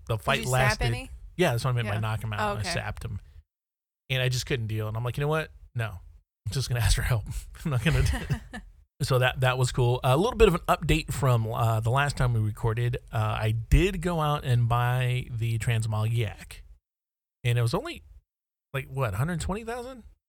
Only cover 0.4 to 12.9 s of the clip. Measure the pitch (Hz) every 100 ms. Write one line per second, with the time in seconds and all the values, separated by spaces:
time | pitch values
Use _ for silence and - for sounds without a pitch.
0.4 | 127 127 208 214 240 247 262 - - -
1.4 | 170 117 131 120 110 107 110 110 110 104
2.4 | 214 104 107 170 104 - 113 101 - -
3.4 | - _ _ _ _ _ - 131 127 127
4.4 | - 139 110 107 107 113 120 143 147 156
5.4 | - - - 120 110 92 - - _ _
6.4 | 107 139 123 120 110 - - 113 - -
7.4 | - - 170 123 165 127 - - - -
8.4 | - 233 - - _ - 143 127 123 131
9.4 | 127 127 123 - 120 123 131 135 220 226
10.4 | 214 170 - 175 147 156 - - 139 120
11.4 | 110 123 113 113 113 131 143 - 127 113
12.4 | 107 107 117 113 120